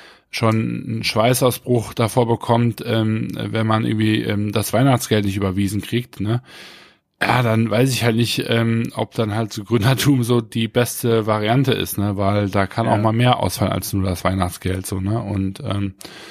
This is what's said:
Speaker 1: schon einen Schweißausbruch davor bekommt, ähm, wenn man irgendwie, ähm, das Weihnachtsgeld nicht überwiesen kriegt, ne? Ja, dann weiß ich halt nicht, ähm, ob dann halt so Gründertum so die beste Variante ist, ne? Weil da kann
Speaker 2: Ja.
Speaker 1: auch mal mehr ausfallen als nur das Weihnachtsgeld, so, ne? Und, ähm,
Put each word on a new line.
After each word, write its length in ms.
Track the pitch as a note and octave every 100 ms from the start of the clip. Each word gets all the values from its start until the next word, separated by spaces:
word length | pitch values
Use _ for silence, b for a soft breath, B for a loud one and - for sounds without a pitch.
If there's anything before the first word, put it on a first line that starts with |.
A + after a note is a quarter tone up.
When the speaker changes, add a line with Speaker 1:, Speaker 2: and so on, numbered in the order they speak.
| B B B
Speaker 1:
schon 220 | - A2 A2
einen 480 | A#2+ A#2 - A2+
Schweißausbruch 920 | A2 A2 A2+ B2+ C3 A#2+ - A#2+ G2+
davor 320 | - A2+ - A#2
bekommt, 560 | A#2 - A#2 A#2+ A2 -
ähm, 400 | A#2 A2 A2 A#2+ A#2
wenn 300 | A2 A2 A2
man 160 | A2
irgendwie, 380 | A#2+ A2 A2 A2
ähm, 320 | - G2+ G#2
das 180 | G#2+ G2+
Weihnachtsgeld 540 | A2 C#3 B2 - A2 G2+
nicht 100 | G2
überwiesen 460 | G2 F#2 G2+ G2+
kriegt, 400 | - A#2 A#2+ -
ne? 200 | G2+ B2 B B B B B B _ _
Ja, 220 | - A#2+
dann 260 | A#2+ A2 A2+
weiß 240 | G#2 C3+
ich 100 | A#2+ A2+
halt 100 | A2+
nicht, 300 | A#2 - -
ähm, 440 | A#2 A#2 A2+ A#2+ -
ob 180 | A2
dann 220 | - A2 G#2
halt 160 | A2
so 120 | - G2+
Gründertum 580 | A#2 G#2 C3 C#3+ C3+
so 160 | A#2 A#2+
die 280 | A2+ A#2 A2+
beste 580 | B2+ A#2+ - A#2+ A2+ G#2+
Variante 460 | G#2+ G#2 B2+ C3+
ist, 240 | G#2 F#2+ -
ne? 180 | G2+ G2
Weil 340 | G2 G#2 G2+
da 160 | G2+ F#2+
kann 200 | - A#2
Speaker 2:
Ja. 80 |
Speaker 1:
auch 40 | A2+
mal 100 | A2+
mehr 280 | A2+ B2 A#2+
ausfallen 340 | G2+ - G2
als 180 | G2+ -
nur 120 | G2+
das 200 | F#2+ F2+
Weihnachtsgeld, 640 | F#2 F#2+ F2+ F2 F#2 F#2+ F#2
so, 160 | F#2+
ne? 200 | F#2+ A2
Und, 400 | G2+ G2 F#2+ F#2+ G#2+
ähm, 300 | G2+ G2 G2 B B B